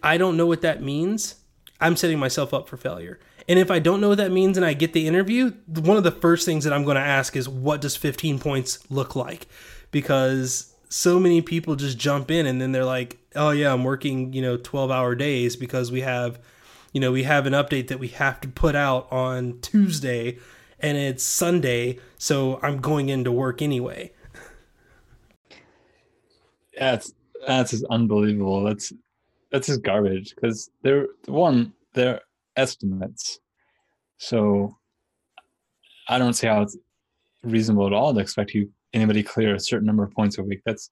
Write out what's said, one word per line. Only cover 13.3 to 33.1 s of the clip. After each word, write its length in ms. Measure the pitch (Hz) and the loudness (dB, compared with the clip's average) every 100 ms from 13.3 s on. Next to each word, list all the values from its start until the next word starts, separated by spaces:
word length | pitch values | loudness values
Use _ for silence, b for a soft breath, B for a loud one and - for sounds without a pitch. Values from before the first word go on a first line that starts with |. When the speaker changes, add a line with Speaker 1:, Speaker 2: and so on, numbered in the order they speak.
Speaker 1:
"Oh 160 | 143 151 | -2 0
yeah, 220 | 147 143 | 2 2
I'm 120 | 127 | 2
working, 500 | 127 135 143 131 131 | 0 -2 -2 -4 -4
you 80 | 131 | -4
know, 160 | 127 120 | -2 -4
twelve-hour 560 | - 143 131 127 123 | -4 -4 -2 0 0
days 420 | 123 147 131 120 120 | 0 -2 0 -2 -4
because 340 | 123 131 120 | -6 -4 -4
we 120 | 127 | -4
have, 360 | 131 123 120 120 b b b b b | -2 -2 -4 -8 b b b b b
you 80 | 139 | -2
know, 100 | 131 | 0
we 120 | 131 | 0
have 240 | 131 147 135 | 2 2 2
an 80 | |
update 340 | 143 143 139 123 | 0 0 -2 -4
that 100 | 135 | -8
we 100 | 123 | -8
have 300 | - 139 - | -2 -4 -4
to 60 | 135 | -8
put 260 | - 160 143 | 0 2 2
out 340 | 139 127 - | 0 0 -2
on 500 | 127 127 127 123 123 | -4 -2 -4 -6 -8
Tuesday 800 | - 214 190 156 135 120 120 123 B B B B | 0 2 4 0 -4 -4 -4 -8 B B B B
and 200 | 151 143 | -2 0
it's 260 | 139 127 | -2 -2
Sunday, 760 | - - 170 175 135 120 123 123 B B | -4 0 2 2 2 0 -2 -6 B B
so 420 | - 143 131 131 | -2 0 0 -2
I'm 180 | 143 139 | -4 -2
going 280 | 143 151 139 | 0 0 0
into 240 | 135 123 | 0 0
work 300 | 123 131 123 | 0 0 -2
anyway." 500 | 147 127 127 - - _ B B B B B _ _ _ _ _ _ _ _ - _ _ _ _ _ _ _ _ _ _ _ | -2 -2 -4 -10 -14 _ B B B B B _ _ _ _ _ _ _ _ -20 _ _ _ _ _ _ _ _ _ _ _
Speaker 2:
Yeah, 200 | - 131 | -2 0
it's, 180 | 117 - - _ - | 0 -4 -20 _ -10
that's 280 | - 131 120 | -2 0 2
just 120 | 113 - | -2 -2
unbelievable. 720 | 117 113 104 107 104 95 98 | 0 2 4 2 2 0 0
That's, 300 | 101 101 - - _ _ _ _ - | 0 -2 -8 -16 _ _ _ _ -6
that's 160 | 139 143 | -4 -2
just 160 | 131 | -2
garbage, 520 | 104 104 202 95 104 - | 0 0 2 -2 -6 -4
'cause 340 | 120 107 - _ | -4 -4 -10 _
they're, 260 | 135 143 135 - - | 2 2 0 -8 -4
one, 460 | 143 175 123 117 - _ | 2 4 4 0 -6 _
they're 280 | 127 123 113 - _ _ - | 0 0 0 -10 _ _ -2
estimates. 840 | 131 - 101 95 95 | -2 -2 -6 -4 -8